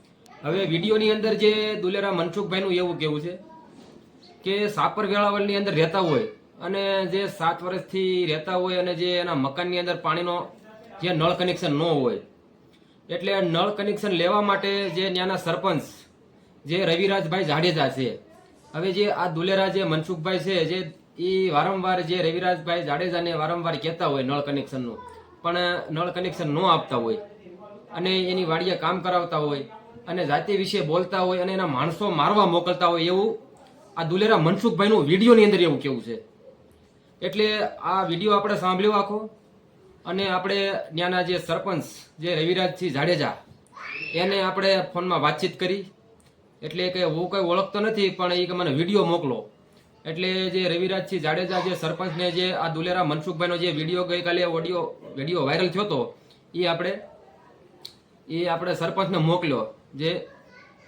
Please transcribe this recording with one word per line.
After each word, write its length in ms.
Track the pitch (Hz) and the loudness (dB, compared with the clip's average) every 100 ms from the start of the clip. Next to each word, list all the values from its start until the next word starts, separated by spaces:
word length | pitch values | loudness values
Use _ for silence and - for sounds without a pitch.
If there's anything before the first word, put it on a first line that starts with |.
| - _ - - | -20 _ -20 -10
હવે 220 | 147 185 185 | -4 -2 0
વીડિયોની 460 | 170 208 220 214 | 0 2 2 4
અંદર 220 | 214 220 | 2 2
જે 420 | 214 214 214 214 202 | 4 4 4 0 -2
દુલેરા 360 | 180 196 196 | -2 -2 0
મનસુખભાઈનું 600 | 180 165 202 175 185 196 | 0 -2 -4 -2 -2 0
એવું 260 | 180 180 151 | 0 0 -2
કહેવું 220 | 151 151 | -2 -2
છે 160 | 170 180 - - - - - - - - - - | -4 -10 -14 -20 -20 -20 -20 -20 -20 -20 -20 -10
કે 240 | 190 202 202 | -4 0 0
સાપર 380 | 156 165 202 202 | 0 0 0 0
વેરાવળની 500 | 202 208 202 202 202 | 2 2 2 0 0
અંદર 180 | 196 | 0
રહેતા 260 | 156 160 196 | 2 2 2
હોય 280 | 175 131 107 - - - | 2 2 0 -6 -20 -12
અને 440 | 175 196 196 196 185 | -6 -2 0 0 0
જે 220 | 185 196 | -2 -2
સાત 360 | - 165 175 | -2 -2 0
વર્ષથી 640 | 180 185 - 190 185 180 170 | -4 -6 -4 -2 0 2 0
રહેતા 300 | 151 170 185 | -2 -2 -2
હોય 200 | 185 185 | 0 0
અને 200 | 180 165 | -2 -2
જે 160 | 180 | 0
એના 240 | 180 175 156 | 0 0 0
મકાનની 440 | 135 135 180 180 | -2 -2 -2 -2
અંદર 160 | 175 170 | -2 -2
પાણીનો 520 | 160 160 175 175 - - - - - - | -2 0 -2 -4 -6 -14 -20 -20 -20 -6
જે 80 | 175 | -2
નળ 240 | 165 165 | 2 2
કનેક્શન 380 | 180 180 175 175 | 2 0 0 -2
ન 100 | 143 | 0
હોય, 380 | 170 147 123 101 - - _ _ _ - _ _ - | 2 2 0 -2 -6 -20 _ _ _ -20 _ _ -10
એટલે 320 | 170 190 196 | -6 -2 0
નળ 280 | 180 165 202 | 2 2 0
કનેક્શન 400 | 202 202 208 208 | 0 -2 -2 -2
લેવા 320 | 170 175 208 | 2 2 4
માટે 480 | 202 196 196 202 196 | 2 2 0 -2 -2
જે 200 | 170 190 | -2 -2
ત્યાંના 260 | 185 185 185 | 0 -2 -2
સરપંચ 460 | 170 165 190 151 - - - _ - - - _ 139 | -2 -2 0 0 -4 -12 -20 _ -20 -20 -20 _ -4
જે 200 | 175 185 | 0 2
રવિરાજભાઈ 580 | 170 196 196 165 185 | 2 2 2 0 -2
જાડેજા 460 | 160 147 175 160 135 | 0 2 2 2 0
છે, 380 | 131 123 - - - - - - | 0 -4 -4 -12 -20 -20 -20 -12
હવે 180 | 151 190 | -4 -2
જે 200 | 185 208 | 0 0
આ 160 | - 175 | 0 -2
દુલેરા 400 | 160 185 190 190 | 0 0 2 2
જે 160 | 180 | 2
મનસુખભાઈ 560 | 170 156 160 170 175 180 | 0 0 -2 -4 -2 -2
છે, 260 | 170 185 160 | 0 0 0
જે 280 | 185 160 - _ - | -2 -6 -12 _ -6
ઈ 300 | 180 190 190 | -2 2 2
વારંવાર 520 | 147 170 190 185 180 | 2 2 0 0 0
જે 140 | 160 180 | 0 0
રવિરાજભાઈ 680 | 165 170 180 170 160 175 | 0 0 0 -2 -2 -2
જાડેજાને 500 | 147 147 180 170 170 | -2 -2 -2 -2 -2
વારંવાર 420 | 160 156 175 165 151 | -2 -2 -2 -2 -2
કહેતા 300 | 160 165 165 | -4 -2 0
હોય 160 | 139 | 0
નળ 180 | 127 143 | 0 -2
કનેક્શનનું, 560 | 143 139 - 131 120 110 - - - - | -2 -4 -4 -6 -8 -10 -14 -20 -20 -8
પણ 160 | 170 175 175 175 - | -2 0 0 -2 -4
નળ 200 | 156 175 | -4 -4
કનેક્શન 420 | 175 185 - 156 | -2 -4 -4 -2
ન 60 | 147 | 2
આપતા 360 | 185 160 - 123 | 4 2 2 -2
હોય 200 | 113 110 - - - - - - - | 0 -2 -6 -18 -20 -20 -20 -20 -14
અને 260 | 170 185 190 | -4 0 0
એની 260 | 185 185 170 | 0 0 0
વાડીએ 300 | 165 180 175 | 0 0 0
કામ 260 | 160 185 | 0 -2
કરાવતા 360 | 180 180 175 156 | 0 0 0 0
હોય 260 | 147 139 135 - - - - | 0 -2 -6 -14 -20 -16 -8
અને 180 | 180 147 | -4 0
જાતિ 320 | 147 - 196 | 0 2 0
વિશે 240 | 190 202 | 0 -2
બોલતા 380 | 156 170 180 196 | 0 0 0 0
હોય 200 | 180 180 | 0 0
અને 140 | 185 | 0
એના 140 | 190 175 | 0 0
માણસો 420 | 127 156 165 208 | 0 -2 -2 -2
મારવા 360 | 160 156 208 190 | 2 4 4 4
મોકલતા 400 | 170 175 175 180 | 4 2 2 2
હોય, 180 | 170 | 2
એવું 340 | 165 185 220 220 - - - - - - | 2 2 2 -2 -10 -20 -20 -20 -14 -6
આ 60 | |
દુલેરા 340 | 160 185 220 202 | -2 2 6 6
મનસુખભાઈનું 680 | 160 196 233 170 202 214 143 | 4 4 2 4 4 4 6
વીડિયોની 400 | 190 226 226 208 | 6 8 10 10
અંદર 160 | 190 | 6
એવું 200 | 170 131 | 4 2
કેવું 220 | 139 123 | 0 -4
છે. 160 | 110 110 - - - - - - - _ _ _ | -6 -10 -12 -20 -20 -20 -20 -20 -20 _ _ _
એટલે 360 | 180 202 214 214 | -4 0 2 2
આ 400 | - - 165 185 | -2 -4 -2 0
વીડિયો 280 | 175 170 208 | 0 0 4
આપણે 260 | 202 202 190 | 4 4 0
સાંભળ્યો 340 | 180 185 208 | 0 2 4
આખો 380 | 208 196 208 220 - _ - _ _ - - - | 4 2 -4 -8 -14 _ -20 _ _ -20 -16 -6
અને 220 | 185 196 | -2 -2
આપણે 460 | 185 190 196 196 - - 160 | -2 0 0 0 -2 -4 -2
ત્યાંના 260 | 180 185 | 0 0
જે 160 | 175 175 | 0 -2
સરપંચ 460 | - 165 196 170 - - - - | -2 -4 -2 -4 -6 -12 -20 -8
જે 160 | 165 160 | -2 0
રવિરાજસિંહ 580 | 165 180 180 180 180 | 2 2 0 -2 -4
જાડેજા, 440 | 135 160 160 123 - - - _ - - - - | 0 2 2 0 -4 -14 -20 _ -18 -14 -12 -6
એને 280 | 160 185 196 | -2 0 2
આપણે 420 | 185 190 190 190 - | 0 2 2 2 0
ફોનમાં 280 | 175 180 165 | -4 -2 2
વાતચીત 380 | 147 151 180 - | 2 0 -2 -2
કરી. 260 | 185 196 185 - _ - _ _ _ _ | -2 -2 -6 -18 _ -20 _ _ _ _
એટલે 280 | 156 165 180 | -10 -4 -4
કે 140 | 180 | 0
હું 260 | 170 156 180 | 0 0 -2
કંઈ 120 | 196 | 0
ઓળખતો 380 | 180 180 190 208 | 2 2 0 -2
નથી, 300 | 214 214 190 | 0 2 0
પણ 240 | 185 180 | 0 0
ઈ 120 | 180 175 | 0 0
કે 80 | |
મને 200 | 180 175 | 0 0
વીડિયો 320 | 139 175 202 170 | 0 2 4 4
મોકલો. 440 | 170 147 113 - - _ - _ _ 156 | 2 0 -4 -8 -18 _ -20 _ _ -10
એટલે 440 | 160 185 190 190 | -4 -2 -2 -2
જે 200 | 185 180 | 0 0
રવિરાજસિંહ 520 | 170 185 190 - 185 | 0 0 -2 -4 -2
જાડેજા 380 | 151 165 180 185 | 0 0 0 -2
જે 160 | 175 170 | -2 -2
સરપંચને 560 | 160 160 185 160 180 | -4 -4 -6 -2 -2
જે 220 | 170 185 | 0 -2
આ 140 | 185 165 | 0 -2
દુલેરા 360 | 156 175 180 | -2 -2 0
મનસુખભાઈનો 540 | 165 151 185 160 175 175 | 0 -2 -4 -2 -2 0
જે 140 | 175 | -2
વીડિયો 320 | 156 160 180 | -2 -2 -2
ગઈકાલે 400 | 175 175 175 175 | -2 -2 0 0
ઓડિયો, 520 | 175 165 170 180 160 - - 135 | 0 0 -2 -4 -4 -8 -14 -8
વીડિયો 300 | 143 175 135 | -4 0 0
વાયરલ 240 | 165 180 | 0 0
થયો 140 | 185 | -2
તો, 300 | 208 139 117 - - - _ 170 | -2 -2 -4 -8 -20 -20 _ -4
ઈ 100 | 175 | -2
આપણે, 340 | 165 175 208 - - - - - - - - - - _ _ - | 0 -4 -6 -10 -20 -20 -20 -20 -20 -20 -20 -20 -20 _ _ -8
ઈ 140 | 165 175 | -4 -2
આપણે 280 | 165 180 | -2 -2
સરપંચને 440 | 160 165 160 190 185 | -2 -2 -2 0 2
મોકલ્યો 500 | 156 175 170 123 107 - _ 135 | 2 2 0 -2 -4 -10 _ -6
જે 320 | 160 180 - - - - - - | -4 -4 -8 -18 -20 -20 -20 -20